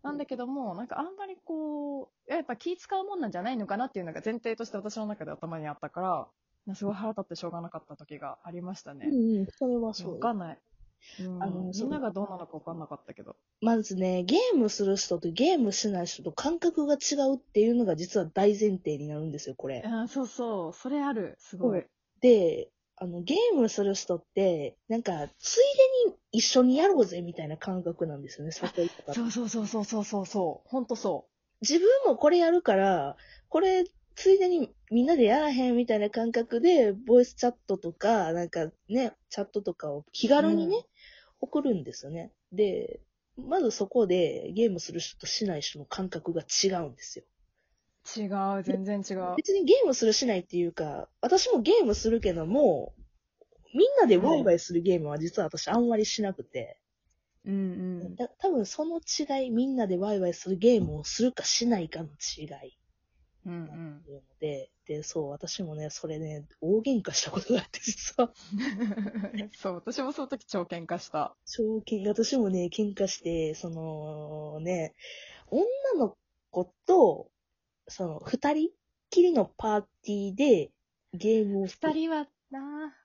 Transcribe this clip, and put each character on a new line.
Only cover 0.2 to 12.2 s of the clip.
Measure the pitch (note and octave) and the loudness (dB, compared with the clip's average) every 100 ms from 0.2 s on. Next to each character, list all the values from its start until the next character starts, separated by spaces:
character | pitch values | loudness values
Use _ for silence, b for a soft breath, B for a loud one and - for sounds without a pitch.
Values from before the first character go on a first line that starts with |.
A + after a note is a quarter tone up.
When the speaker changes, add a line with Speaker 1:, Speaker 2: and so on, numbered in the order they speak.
| C#4+ | -8
Speaker 1:
け | B3 | -8
ど | B3 | -6
も、 | C#4 A#3 F3 | -6 -6 -8
な | |
ん | B3 | -8
か | - | -8
あ | |
ん | D#4+ G4 | -8 -10
ま | G4 | -14
り | F#4 | -14
こ | - D#4+ D#4 D4 C#4+ C#4 - _ - | -8 -6 -6 -6 -6 -8 -12 _ -8
う、 | |
や | D#4+ | -6
っ | |
ぱ | D4 | -6
気 | B3 E4+ F4+ | -8 -8 -8
使 | - F#4+ | -6 -6
う | |
も | G4 G4 | -6 -6
ん | |
な | A#3 | -6
ん | |
じ | F3 | -4
ゃ | |
な | G3+ | -6
い | B3+ | -6
の | G3 | -4
か | G3+ | -4
な | B3+ | -4
っ | |
て | G3 | -6
い | |
う | |
の | F3 | -8
が | D#3+ | -8
前 | A3 | -6
提 | A3+ A#3 | -6 -6
と | A3+ | -6
し | A3+ | -6
て | G3+ | -8
私 | G#3 A3 | -8 -8
の | G#3+ | -8
中 | G#3 | -8
で | D3+ | -10
頭 | D3 E3 E3 | -10 -10 -8
に | D3+ | -10
あ | |
っ | D3 | -10
た | D3 | -10
か | - F#3 D#3+ - _ _ _ - | -6 -2 -2 -4 _ _ _ -14
ら、 | G3 | -6
す | |
ご | G3+ | -4
い | |
腹 | G3 A3 | -4 -6
立 | G#3 | -6
っ | F#3+ | -10
て | |
し | E3 | -10
ょ | E3+ | -10
う | |
が | E3+ | -10
な | E3+ | -12
か | D#3+ | -14
っ | _ | _
た | D3+ | -20
時 | D3+ D3+ | -18 -14
が | C#3 - | -12 -14
あ | F3 | -14
り | F3 | -12
ま | F3+ F#3 | -12 -12
し | |
た | - | -16
ね。 | C#3+ D4+ | -8 -2
Speaker 2:
う | |
ん | C4+ A3+ G#3+ | 2 2 2
う | |
ん、 | F#3+ | -2
そ | - B3+ | -4 -2
れ | A#3+ | -2
は | A3+ | -4
そ | G#3 F3 | -6 -10
う。 | |
Speaker 1:
わ | E3 | -6
か | A#3 | -4
ん | G#3+ | -4
な | E3+ | -8
い。 | - _ _ - _ B B | -14 _ _ -20 _ B B
う | F#3 | -10
ん。 | F3+ | -6
Speaker 2:
あ | F#3+ | -6
の、 | F3+ F#3 | -6 -8
Speaker 1:
み | F#3+ | -6
ん | B3+ | -6
な | D4+ | -4
が | A#3+ | -6
ど | F#3 | -6